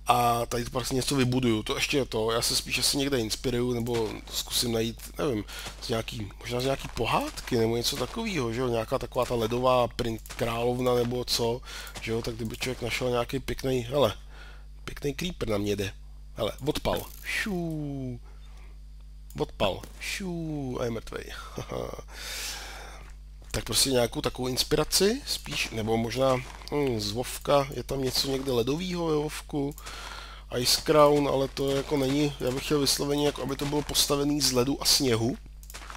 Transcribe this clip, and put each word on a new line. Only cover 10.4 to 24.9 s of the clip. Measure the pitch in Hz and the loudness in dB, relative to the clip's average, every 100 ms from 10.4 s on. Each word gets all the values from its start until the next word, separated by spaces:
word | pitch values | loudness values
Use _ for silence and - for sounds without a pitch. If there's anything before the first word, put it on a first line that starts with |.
| 117 117 120 123 127 123 | -2 2 0 2 4 4
nebo | 120 123 120 | 2 0 0
co, | - 117 123 - - - - | 2 2 0 -6 -12 -10 -8
že | 113 | -2
jo, | 113 | -2
tak | 117 113 | -2 -4
kdyby | 113 - | -6 -4
člověk | 131 123 | -4 -4
našel | 117 - 127 | -2 0 2
nějaký | 123 120 135 | 2 0 -2
pěkný, | - 123 135 127 | -4 -2 0 0
hele, | 117 143 117 - - - - - - - - | 2 4 4 2 -12 -16 -16 -16 -16 -12 -10
pěkný | - 143 | -4 -4
creeper | 135 180 - 104 | -2 -4 -4 0
na | 101 | 0
mě | 104 101 | 2 0
jde, | 98 - - - - | 0 -4 -14 -16 -12
hele, | - 110 - 135 | -4 -4 -2 -2
odpal, | - 117 90 - - | 0 0 0 -4 -10
šů, | - - 220 175 170 156 147 139 127 120 - - - - - - - - - - - - | -6 -2 -2 -2 -2 -2 -4 -4 -4 -6 -12 -16 -16 -16 -16 -16 -16 -16 -16 -16 -10 -4
odpal, | 147 - 104 92 - - | -4 0 0 0 -8 -10
šů, | - - 190 170 160 151 135 120 | -6 -6 -4 -4 -4 -4 -4 -2
a | |
je | 120 | -2
mrtvej. | 113 - - - | -4 -6 -10 -10
<laughs> | - - - - 62 60 - - - - - - - - - - - - - - - - 117 | -12 -10 -10 -6 -6 -6 -8 -12 -12 -8 -6 -6 -8 -10 -12 -14 -14 -14 -16 -16 -16 -6 -4
Tak | |
prostě | 110 110 139 | 0 2 4
nějakou | 127 117 147 | 4 4 0
takovou | - - 127 | -4 -2 -4
inspiraci, | 127 - 151 151 | -2 2 2 4